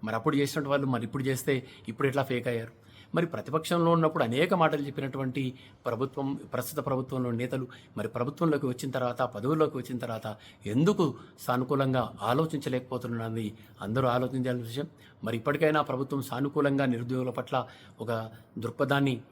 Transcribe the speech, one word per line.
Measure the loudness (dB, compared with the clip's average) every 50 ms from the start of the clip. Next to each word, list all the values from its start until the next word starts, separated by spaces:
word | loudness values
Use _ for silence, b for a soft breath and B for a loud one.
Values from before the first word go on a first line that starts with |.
| -4
మరి | -2 -2
అప్పుడు | 0 0 2 4
చేసినటువంటి | 4 2 2 0 -2 0 2
వాళ్ళు | 2 2 2
మరి | 2 0 0 -2
ఇప్పుడు | -4 -4 -2 0
చేస్తే | 0 -2 0 0 0 0 0 -2 B B B B
ఇప్పుడు | -10 -4 0 0
ఎట్లా | 2 2 2 0
ఫేక్ | 0 -2 -2 0
అయ్యారు? | -2 -2 -2 -4 -8 -14 -20 B B B B B B 0
మరి | 0 0
ప్రతిపక్షంలో | 0 -2 -8 -6 -2 -2 -2 0 2 2 4 6 6
ఉన్నప్పుడు | 6 6 4 4 4 2 0
అనేక | 2 4 2 4 4 4
మాటలు | 4 4 4 4 2
చెప్పినటువంటి | -2 -2 -4 -4 -6 -4 -4 -2 -4 -2 -2 -2 -2 -4 -4 B B B B B _
ప్రభుత్వం, | -4 -2 0 -2 -2 -2 -4 -2 -2 -4
ప్రస్తుత | -6 -8 -6 -4 -4 -4 -2 -4 -4 -2
ప్రభుత్వంలో | 0 0 -2 -2 -2 -2 -2 0 0
నేతలు | 0 -2 -2 -2 -2 -4 -4 -6 B B B B B
మరి | -6 -6
ప్రభుత్వంలోకి | -4 -2 -2 -2 -2 0 0 2 2 2 2 0
వచ్చిన | -2 -4 -4 -6 -4
తర్వాత, | -2 0 0 0 0 0
పదవుల్లోకి | -2 -2 -2 -2 0 0 4 4 4 2 2
వచ్చిన | -4 -6 -6 -6
తర్వాత | -6 -4 -4 -6 -6 -6 -8 -8 B B B B B -6
ఎందుకు | 0 4 6 6 6 6 4 2 2 0 B B B B B
సానుకూలంగా | -2 0 0 0 2 0 2 2 2 2 2 2 0 -2 -4 -4
ఆలోచించలేకపోతున్నది | 0 0 2 2 2 0 -2 -4 -4 -2 -2 -2 -4 -4 -8 -6 -6 -6 -6 -4 -4 -4 -4 -4 -4 -4 -6 B B B B B
అందరూ | -6 -2 0 2 2
ఆలోచించాల్సిన | 4 4 2 0 0 -2 -2 -2 -2 -2 -2 -4
విషయం. | -6 -6 -6 -6 -8 -10 B B B B B -6
మరి | -4 -4
ఇప్పటికైనా | -2 0 0 0 4 4 4 4 4
ప్రభుత్వం | 2 0 -2 -4 -2 -2 -2 -4
సానుకూలంగా | -4 -4 -2 -2 -2 0 0 2 2 2 4 4 2
నిరుద్యోగుల | 2 2 0 -2 -2 -2 -2 -2 -2
పట్ల | -4 -4 -4 -2 -2 -2 -2 B B B B B B -10
ఒక | -4 -4 -2 -4 -4 -8 B B B B -10
దృక్పథాన్ని | -6 -6 -6 0 0 2 2 4 4 4 2 2 -2 -6 -14